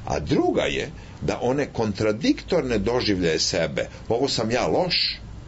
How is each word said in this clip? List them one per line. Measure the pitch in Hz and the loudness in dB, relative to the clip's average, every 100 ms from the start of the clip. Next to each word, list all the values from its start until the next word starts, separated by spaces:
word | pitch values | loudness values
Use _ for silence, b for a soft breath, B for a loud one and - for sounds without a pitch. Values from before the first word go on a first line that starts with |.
| 113 | -4
a | 135 | -4
druga | 76 185 349 233 | 0 2 2 2
je | 147 69 127 - B B | 0 -2 -4 -8 B B
da | - 101 | -4 -2
one | 120 143 139 | 0 0 0
kontradiktorne | - 107 98 107 107 247 302 - 175 131 110 | 0 0 2 2 2 2 0 2 0 2 0
doživljaje | 98 123 104 92 87 78 | 2 2 2 2 2 2
sebe, | - 92 78 62 - B B | 2 0 0 -2 -6 B B
ovo | 117 135 | 0 0
sam | 127 110 | 0 0
ja | 120 90 | 0 2
loš, | 117 180 - - - - - | 2 2 0 -2 -4 -10 -14